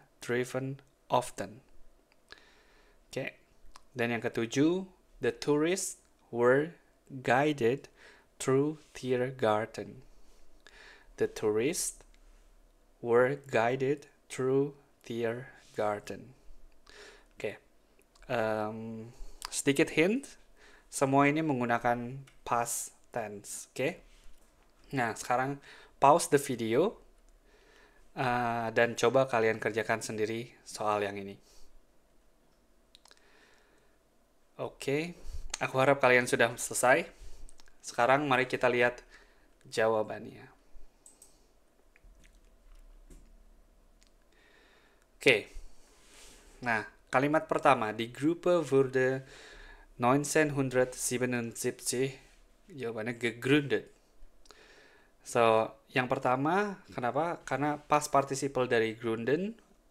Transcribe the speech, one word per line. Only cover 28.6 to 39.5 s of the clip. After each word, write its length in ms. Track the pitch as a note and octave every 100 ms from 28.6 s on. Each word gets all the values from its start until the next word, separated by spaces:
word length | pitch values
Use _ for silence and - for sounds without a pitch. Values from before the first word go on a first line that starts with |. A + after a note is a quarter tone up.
| A2+
dan 240 | A#2 A#2
coba 320 | A2+ A#2+ C3+ C3
kalian 320 | A#2 A2+ A2
kerjakan 400 | A2+ A2 G#2+ A2
sendiri 540 | - G#2+ G#2+ A2+ B2+ -
soal 380 | - - G#2+ G#2
yang 160 | G2+ G2+
ini. 180 | G2 G2 _ - - - _ _ _ _ _ _ _ _ _ _ _ - _ - _ _ _ _ _ _ _ _ _ _ _ _ _ -
Oke, 560 | B2 - - C#3+ E3+ - - - - -
aku 240 | B2+ C3
harap 240 | C3+ C#3
kalian 240 | B2+ B2 B2
sudah 240 | B2 A#2 A#2+
selesai. 520 | - A2+ B2+ D3 - - - - - - - -
Sekarang 480 | - - A#2+ C#3 D3
mari 160 | B2+
kita 240 | B2+ B2 B2+
lihat 320 | A#2+ A#2+ - - - - _ _